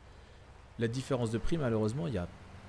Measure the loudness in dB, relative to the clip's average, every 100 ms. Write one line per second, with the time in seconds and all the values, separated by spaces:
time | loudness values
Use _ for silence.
0 | -18 -20 -20 -20 -20 -20 -14 -2 0 0
1 | 0 0 2 2 2 4 4 4 4 2
2 | 0 0 -2 -6 -16 -16